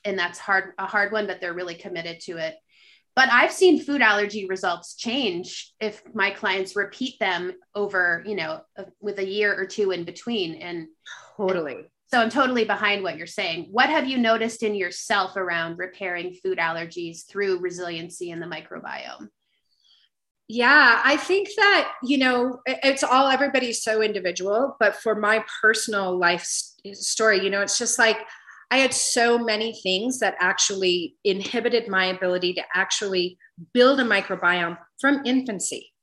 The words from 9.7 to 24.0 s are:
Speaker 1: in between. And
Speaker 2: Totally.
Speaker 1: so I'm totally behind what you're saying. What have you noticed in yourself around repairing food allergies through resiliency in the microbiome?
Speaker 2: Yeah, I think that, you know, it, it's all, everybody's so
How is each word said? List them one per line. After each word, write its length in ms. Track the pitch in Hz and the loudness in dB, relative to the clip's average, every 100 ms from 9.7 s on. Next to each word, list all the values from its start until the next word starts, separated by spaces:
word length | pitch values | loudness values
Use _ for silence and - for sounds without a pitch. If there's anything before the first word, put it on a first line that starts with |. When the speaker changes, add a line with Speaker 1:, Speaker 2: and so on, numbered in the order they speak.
| - 196 | -2 0
Speaker 1:
in 140 | 175 | 0
between. 500 | 170 180 - 233 170 | -6 -10 -6 -4 -4
And 320 | 160 175 175 160 _ - - - - | -8 -10 -10 -12 _ -20 -20 -18 -4
Speaker 2:
Totally. 540 | 190 180 151 104 92 _ _ | -2 -2 -4 -10 -16 _ _
Speaker 1:
so 140 | 247 | 2
I'm 100 | 226 | 2
totally 340 | 233 262 247 | 2 2 2
behind 380 | 214 202 208 202 | 0 0 0 0
what 140 | 185 151 | -2 -6
you're 100 | 170 | -10
saying. 400 | - 185 165 165 | -6 -6 -6 -4
What 180 | 208 285 | 2 2
have 160 | 311 262 | 2 0
you 100 | 262 | 0
noticed 460 | 226 226 226 226 | 2 2 -2 -4
in 140 | 214 202 | -4 -2
yourself 600 | 180 - - 208 185 196 | -4 -8 -2 0 0 -4
around 420 | 180 170 165 170 | -4 -4 -4 -6
repairing 560 | 185 - 185 175 180 | -10 -8 -8 -6 -8
food 240 | 180 190 175 | -8 -6 -2
allergies 680 | 165 165 165 175 170 165 - | -2 -2 -8 -10 -10 -12 -12
through 320 | 196 196 180 | -4 -2 0
resiliency 720 | 180 175 175 165 175 - 175 | -2 -6 -8 -8 -10 -12 -10
in 80 | 165 | -10
the 80 | 165 | -10
microbiome? 840 | 160 160 - - 67 64 64 104 _ _ _ _ _ _ _ _ _ _ _ _ | -10 -12 -14 -12 -12 -12 -14 -18 _ _ _ _ _ _ _ _ _ _ _ _
Speaker 2:
Yeah, 480 | 226 240 294 254 226 | 0 6 8 8 6
I 120 | 247 294 | 4 2
think 320 | - 381 392 - | 2 0 0 2
that, 360 | 403 370 - - | 4 4 0 -6
you 160 | 247 277 | -2 2
know, 420 | 254 247 254 254 254 | 2 2 0 -2 -6
it, 120 | 262 | 0
it's 220 | 269 269 | 2 2
all, 240 | - 254 269 | 4 4 4
everybody's 540 | 262 277 269 247 226 | 4 2 2 0 -4
so 200 | 226 220 | -2 0